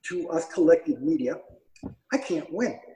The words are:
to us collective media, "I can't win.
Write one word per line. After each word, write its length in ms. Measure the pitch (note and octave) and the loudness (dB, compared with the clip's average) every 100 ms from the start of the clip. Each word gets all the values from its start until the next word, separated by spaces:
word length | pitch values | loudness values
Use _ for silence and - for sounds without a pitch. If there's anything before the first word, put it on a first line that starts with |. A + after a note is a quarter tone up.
| - | -6
to 180 | F3+ E3 | -6 -4
us 180 | E3 - | -4 -4
collective 500 | - D#3+ E3 D#3 A#2+ | 2 6 6 4 -2
media, 380 | C3 - B3 - - - _ - - - _ | 0 0 -2 -6 -12 -20 _ -18 -16 -16 _
"I 60 | C4+ | -4
can't 280 | - E3 - | 0 -4 -2
win. 260 | E3+ A#3+ - - | -4 -4 -4 -16